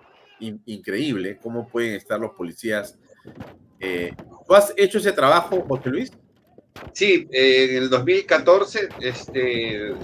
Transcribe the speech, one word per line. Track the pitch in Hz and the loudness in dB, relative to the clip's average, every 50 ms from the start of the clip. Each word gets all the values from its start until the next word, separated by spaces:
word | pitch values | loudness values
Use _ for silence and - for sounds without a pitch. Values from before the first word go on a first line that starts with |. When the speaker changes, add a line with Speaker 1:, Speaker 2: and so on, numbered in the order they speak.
| _ _ _ _ _ _ _ _ | _ _ _ _ _ _ _ _
Speaker 1:
in-, | 110 110 107 107 - | -12 -12 -12 -12 -14
increíble, | 117 107 95 90 104 95 107 147 151 120 95 92 95 104 - | -14 -14 -12 -8 -6 -6 -4 -4 -4 -4 -4 -6 -8 -10 -10
cómo | - 117 117 117 110 110 | -12 -10 -8 -8 -10 -6
pueden | - 120 117 113 104 | -6 -4 -4 -4 -6
estar | 101 - _ 110 107 | -8 -8 _ -6 -6
los | 113 107 | -6 -8
policías. | - - 90 85 82 - - 113 107 104 101 - - _ _ _ - _ _ - - - - - - _ _ _ _ _ | -10 -12 -12 -12 -12 -10 -6 -4 -4 -4 -6 -8 -16 _ _ _ -20 _ _ -20 -20 -18 -20 -20 -20 _ _ _ _ _
Eh, | 95 95 90 87 87 82 - - - - - - - | -8 -6 -4 -4 -6 -6 -10 -14 -20 -20 -20 -20 2
¿tú | - 185 | 6 6
has | 202 202 - - | 6 6 4 2
hecho | 196 202 190 - 208 | 2 0 2 2 0
ese | 175 196 | 0 0
trabajo, | 185 - 139 139 160 175 175 - 196 180 - | 0 2 4 4 4 4 2 0 -4 -4 -2
José | - 135 127 - 127 | -4 -6 -4 -4 -4
Luis? | 135 185 262 - - _ _ _ _ _ _ _ _ - _ _ _ - - - | -4 -4 -6 -8 -12 _ _ _ _ _ _ _ _ -20 _ _ _ -18 -18 -16
Speaker 2:
Sí, | - - 196 208 185 160 135 - | -4 0 2 4 4 2 2 -2
eh, | 135 131 131 135 131 131 131 131 | 0 4 4 6 6 6 4 2
en | 127 127 | 2 0
el | 131 127 | 0 2
dos | 127 123 127 | 0 0 2
mil | 165 185 196 196 | 2 0 0 2
catorce, | - 165 151 131 170 180 202 202 - - 220 196 - - - | 2 2 4 6 6 6 6 4 0 -4 -6 -6 -6 -8 -8
este, | - 127 123 - - - - 131 127 123 120 117 117 113 107 104 104 104 95 92 | -6 -6 -6 -8 -12 -6 -4 -2 -2 0 -2 -2 -4 -4 -6 -6 -6 -8 -8 -10